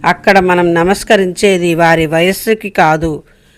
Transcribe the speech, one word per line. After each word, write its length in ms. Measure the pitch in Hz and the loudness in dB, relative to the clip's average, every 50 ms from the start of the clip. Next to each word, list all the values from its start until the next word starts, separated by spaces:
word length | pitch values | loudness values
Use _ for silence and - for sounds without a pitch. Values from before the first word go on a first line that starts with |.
| - | -2
అక్కడ 340 | 156 180 175 - - 196 196 | -2 -4 -2 0 2 2 2
మనం 360 | 185 180 180 175 175 175 170 | 2 2 0 2 2 0 0
నమస్కరించేది 1000 | 170 165 180 202 208 - - 233 202 190 180 175 - - 208 190 180 175 175 170 | 0 0 0 -2 -2 0 0 0 0 2 -2 -4 -2 0 0 0 0 0 -2 0
వారి 320 | 160 170 165 165 165 160 | 0 2 2 2 2 0
వయస్సుకి 640 | 156 156 165 170 185 190 190 - 226 220 214 - 202 | -2 0 0 0 0 -2 -4 -2 -4 -4 -4 -4 -10
కాదు, 520 | 196 - 180 156 156 160 160 165 151 147 - _ _ _ _ _ _ | -2 0 0 2 2 0 -2 -6 -6 -8 -12 _ _ _ _ _ _